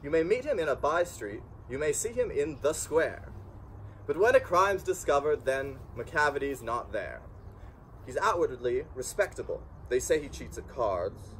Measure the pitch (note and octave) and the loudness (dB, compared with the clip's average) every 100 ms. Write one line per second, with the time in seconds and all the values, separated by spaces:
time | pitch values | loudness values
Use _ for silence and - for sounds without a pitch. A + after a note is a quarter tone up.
0 | C#3+ D#3+ E3 B3 C#4+ A3 D#3 A#2+ D3 E3 | 2 2 4 2 2 0 2 2 2 2
1 | F3 - G#2 A#2 - - - C3 D3+ C#3 | 0 -4 -8 -8 -12 -16 -8 -2 0 2
2 | A3 A#3+ A3 C#3 D3 C3+ F#3+ - - D#3 | 0 0 0 0 -2 0 0 0 2 2
3 | C#3 F2 - - - - - - - - | 2 -2 -12 -14 -14 -16 -14 -14 -14 -10
4 | - D3 A3 C4+ - F3 G3 F#3+ F#3 F3+ | -4 4 8 8 6 6 6 4 0 -2
5 | D#3+ C#3+ D3 D3 B2+ C3+ C#3 C3+ - B2+ | 4 4 4 2 2 0 -2 -8 -12 -10
6 | A#2 D#3 D3 C#3 C#3 C3 A#2 A#2 - G#2 | -2 4 4 2 -2 -4 -4 -4 -2 -6
7 | D#2+ A#1 - - - - - - - - | -6 -10 -14 -16 -16 -16 -18 -18 -20 -16
8 | - B2+ G#3+ F3 D3+ B2 B2 B2+ - - | -6 0 2 4 0 0 0 0 -2 -8
9 | B2 - F#3 - - - - - - B2+ | -6 0 0 0 -6 -6 -8 -16 0 0
10 | - D#3 C#3+ - A#2+ A#2 - B2+ A2 F#2 | 4 2 2 -10 -10 -10 -10 -2 0 0
11 | F#2+ A#2 - - | -2 -6 -14 -14